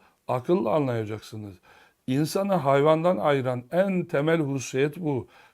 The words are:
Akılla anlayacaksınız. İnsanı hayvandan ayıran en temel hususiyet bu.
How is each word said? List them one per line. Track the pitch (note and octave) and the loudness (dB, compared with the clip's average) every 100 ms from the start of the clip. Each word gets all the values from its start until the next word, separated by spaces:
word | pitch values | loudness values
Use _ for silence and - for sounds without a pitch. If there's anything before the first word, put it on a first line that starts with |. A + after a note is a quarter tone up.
| _ _ - | _ _ -6
Akılla | B2 B2 F3+ - | -4 0 0 2
anlayacaksınız. | D#3 C3+ A#2 G#2 G#2+ - A2 G#2 F#2 _ - _ _ - | 0 0 -2 -4 -8 -12 -14 -14 -16 _ -20 _ _ -2
İnsanı | C3+ D#3 G3 G3 | 0 0 0 0
hayvandan | F3+ C#3 C#3 D3+ D#3+ F3 G3+ | 0 4 4 4 4 2 2
ayıran | D#3 C#3 B2+ B2 B2 | 2 2 0 -4 -2
en | F3 G3 F#3 | 0 0 0
temel | - C#3+ D#3 E3 | -2 0 2 0
hususiyet | C#3 C#3 - C3 D3 E3+ | 0 -4 -4 -2 -2 -2
bu. | D#3 C3 - - - | -4 -4 -6 -16 -20